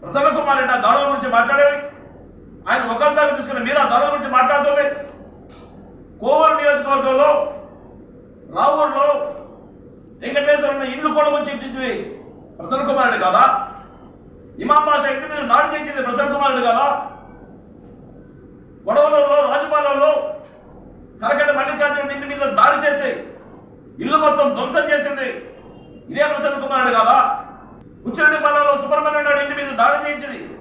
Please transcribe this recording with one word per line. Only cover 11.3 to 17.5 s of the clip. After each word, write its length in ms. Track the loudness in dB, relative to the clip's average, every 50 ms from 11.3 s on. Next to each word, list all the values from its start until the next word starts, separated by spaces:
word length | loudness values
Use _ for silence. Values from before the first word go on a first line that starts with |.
| 0
గురించి 200 | -2 -4 -4 -8
ఇచ్చింది 380 | -10 -10 -12 -10 -8 -6 -6 -6 -8 -8 -12 -14 -18 -20 -20 -20 -20 -20 -20 -18
ప్రసన్న 260 | -16 -8 -4 -4 -2 -2 0
కుమార్ 180 | 0 2 2 0
రెడ్డి 160 | 0 0 0
కాదా? 180 | 2 4 4 4 4 4 0 -4 -8 -14 -18 -20 -20 -20 -20 -20 -20 -20 -20 -20 -20 -20 -20 -20 -20 -14 -10 -2
ఇమాం 200 | 2 2 2 4
బాషా 240 | 2 0 0 0 -2 -4
ఇంటి 140 | -4 -8 -8
మీద 100 | -8 -8 -2 0
దాడి 180 | 2 2 2 0
చేయించింది 320 | -2 -6 -6 -8 -6 -6 -6
ప్రసన్న 240 | -4 -2 -2 -2 -2 0
కుమార్ 180 | 0 0 0 0
రెడ్డి 100 | 0 0
కాదా? 180 | 0 2 2 2 0 -2 -4 -6 -12 -14 -18 -20 -20 -20 -20 -20 -20